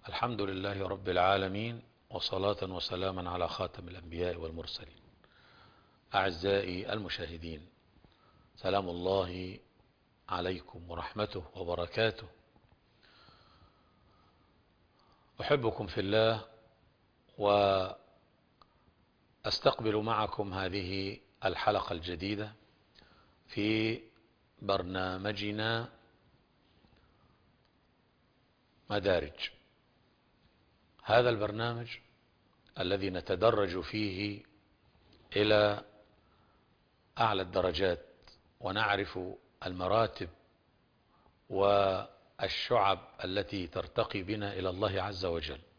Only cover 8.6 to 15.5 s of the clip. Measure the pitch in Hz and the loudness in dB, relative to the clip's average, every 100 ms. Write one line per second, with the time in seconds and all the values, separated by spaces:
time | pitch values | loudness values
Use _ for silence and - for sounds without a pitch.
8.6 | 95 98 92 87 90 98 90 90 92 95 | 0 0 0 -2 2 2 2 -4 -8 -12
9.6 | - _ _ _ _ _ - 90 90 90 | -18 _ _ _ _ _ -6 -2 -2 -4
10.6 | - 90 87 85 85 104 107 98 82 92 | -10 -18 -12 -10 -8 -6 -4 -6 -10 -10
11.6 | 87 87 87 117 113 - - - _ _ | -4 -4 -4 0 0 0 -14 -20 _ _
12.6 | _ _ _ _ _ - - - _ - | _ _ _ _ _ -20 -20 -20 _ -20
13.6 | - _ _ _ _ _ _ _ _ _ | -20 _ _ _ _ _ _ _ _ _
14.6 | _ _ _ _ _ _ _ - - | _ _ _ _ _ _ _ -8 0